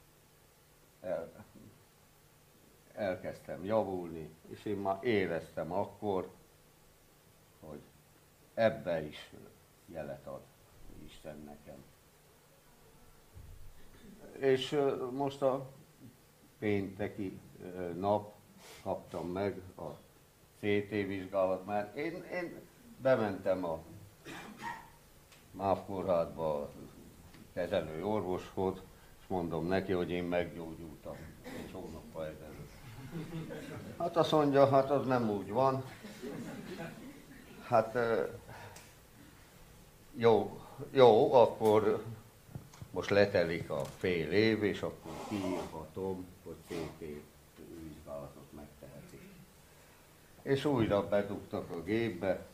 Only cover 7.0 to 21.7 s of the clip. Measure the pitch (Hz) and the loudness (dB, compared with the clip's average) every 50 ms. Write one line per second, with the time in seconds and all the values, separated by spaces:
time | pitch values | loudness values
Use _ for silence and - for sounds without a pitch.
7 | - - - _ _ - - - - - - - 95 78 76 69 - - - - | -20 -20 -20 _ _ -20 -20 -20 -20 -20 -20 -20 -14 -14 -14 -14 -14 -18 -20 -20
8 | - - - - _ _ _ _ - - - - 113 110 76 73 71 87 85 80 | -20 -20 -20 -20 _ _ _ _ -20 -6 2 4 6 6 4 2 0 -2 0 0
9 | 76 76 - - - - - - - - - - - - _ - - - 87 78 | -2 -4 -8 -12 -16 -16 -18 -20 -20 -20 -20 -20 -20 -20 _ -20 -18 -12 -10 -10
10 | 73 69 - - - - 67 - - - - - - - - - - - - - | -8 -8 -10 -12 -12 -12 -12 -12 -14 -18 -20 -20 -20 -20 -20 -18 -18 -16 -16 -16
11 | - - - - - 78 76 73 76 73 73 73 76 78 71 69 69 - - - | -16 -16 -18 -16 -14 -14 -14 -12 -14 -16 -16 -18 -18 -18 -18 -18 -20 -20 -20 -20
12 | - - - - - - - - _ _ _ _ _ - - - - - - - | -20 -20 -20 -20 -20 -20 -20 -20 _ _ _ _ _ -20 -20 -20 -20 -20 -20 -20
13 | - - - - - - - - - - - - - - - - - - - - | -20 -20 -20 -20 -20 -20 -20 -18 -18 -16 -16 -16 -16 -16 -16 -16 -18 -18 -18 -20
14 | - - - - - - - - 139 135 131 131 131 - 151 147 139 135 110 - | -20 -20 -18 -18 -18 -16 -6 0 2 4 4 4 2 0 0 2 2 2 0 0
15 | 131 123 127 139 143 143 139 - 139 131 127 139 135 - - - - - - - | -4 -4 -2 -2 -2 -4 0 2 2 2 2 2 -2 -8 -14 -18 -20 -20 -20 -20
16 | 131 - - - - - - - - - - - 110 107 101 101 95 92 98 104 | -20 -20 -20 -20 -20 -20 -20 -20 -20 -20 -10 -2 0 2 2 2 0 -4 -4 -6
17 | 104 95 - 107 98 95 - - - - - - - 90 90 92 90 87 85 90 | -6 -4 -4 -4 -6 -6 -6 -10 -14 -18 -18 -14 -12 -10 -8 -6 -6 -6 -4 0
18 | 98 101 104 104 104 - - - - - - - - - - - - 98 90 - | 2 2 2 2 0 -4 -12 -20 -20 -20 -20 -20 -20 -20 -18 -10 -6 -6 -6 -6
19 | - - 90 85 82 87 90 98 104 98 87 92 90 92 - - 85 73 69 - | -6 -8 -8 -6 -4 -4 -2 -2 -2 -2 -2 -4 -10 -14 -12 -10 -10 -10 -10 -12
20 | - - - - - - - - - - - - 107 104 101 104 101 - 107 104 | -16 -20 -20 -20 -20 -20 -20 -20 -20 -20 -12 -4 0 2 2 2 0 0 0 -2
21 | 98 95 98 95 92 92 101 98 92 92 92 92 95 101 | 0 0 -4 -6 -6 -2 0 2 2 2 2 -2 -4 -4